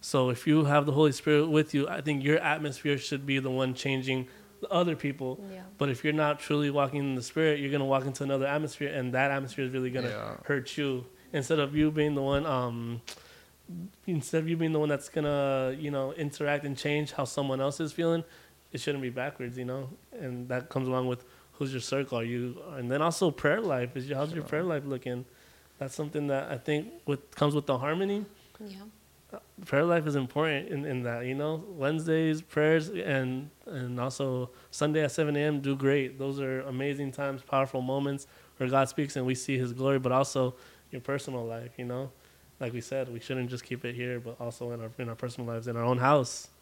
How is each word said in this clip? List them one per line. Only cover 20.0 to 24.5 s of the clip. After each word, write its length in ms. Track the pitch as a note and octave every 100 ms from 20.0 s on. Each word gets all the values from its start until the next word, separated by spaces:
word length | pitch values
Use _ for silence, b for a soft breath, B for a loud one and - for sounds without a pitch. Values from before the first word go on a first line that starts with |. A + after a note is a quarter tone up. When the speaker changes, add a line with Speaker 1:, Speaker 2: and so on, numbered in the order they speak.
| -
Speaker 1:
And 360 | B3 D3 B2 B2
that 200 | B2+ C#3
comes 200 | C#3+ C3
along 180 | B2+ B2+
with 180 | B2 - B B
who's 180 | - C#3
your 80 | C3
circle, 380 | - C3+ C3+ B2
are 60 |
you, 360 | A#2 B2 B2 A#2+ -
and 180 | C#3+ A#2+
then 100 | C3+
also 300 | D#3+ E3 F#3
prayer 300 | C#3+ D3 F3+
life. 360 | A3 C3 B2 C3+
Is 120 | C3
your, 100 | C#3
how's 140 | D3
your 100 | E3
Speaker 3:
Sure. 60 |
Speaker 1:
prayer 140 | -